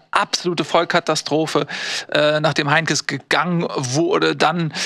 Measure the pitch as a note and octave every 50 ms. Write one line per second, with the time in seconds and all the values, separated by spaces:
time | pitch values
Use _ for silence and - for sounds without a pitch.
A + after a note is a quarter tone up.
0 | - - - G3 G3+ - - - - F3+ E3+ D3+ D3+ - - E3+ E3+ - - E3+
1 | - - D3+ - - - C#3+ D#3+ D#3+ - - D3 D#3 - - - - - - -
2 | - - - D3 D3+ D3+ D3+ D3+ D3+ D#3 D3 D#3+ D3 C#3+ D3+ E3 D#3+ D#3+ D3+ -
3 | - - C#3+ C3+ - - D#3 C#3+ D#3 F3+ F3 E3+ F3 - - D#3 C3+ B2 B2+ D#3
4 | E3+ - - E3 D#3+ D#3+ D3+ C#3 D3 D3+ E3+ F3 E3 D3 - - -